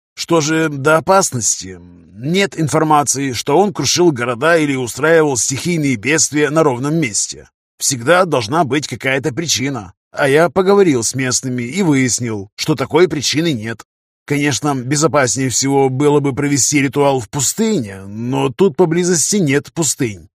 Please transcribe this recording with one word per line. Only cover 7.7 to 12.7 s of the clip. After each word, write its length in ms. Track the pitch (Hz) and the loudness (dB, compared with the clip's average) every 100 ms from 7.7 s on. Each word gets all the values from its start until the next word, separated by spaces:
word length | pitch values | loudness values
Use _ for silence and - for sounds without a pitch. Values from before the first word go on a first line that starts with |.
| - | -8
Всегда 460 | - 135 117 180 190 | -6 -2 2 2 4
должна 380 | 139 104 160 | 0 0 -2
быть 240 | 151 147 - | 0 -2 -4
какая-то 460 | 127 - 135 151 | -6 -4 -2 -2
причина. 600 | 117 165 - 135 131 92 - _ | -4 -4 -4 -4 -6 -10 -18 _
А 160 | - 143 | -2 2
я 220 | 143 170 | 4 4
поговорил 540 | - 190 202 185 127 | 2 2 4 4 2
с 120 | 113 131 | 0 -4
местными 480 | 131 120 131 123 | -2 -4 -4 -6
и 180 | 120 165 | -4 -2
выяснил, 680 | 185 139 131 - 120 107 95 - | 2 2 2 -2 -4 -6 -10 -6
что 200 | - | -2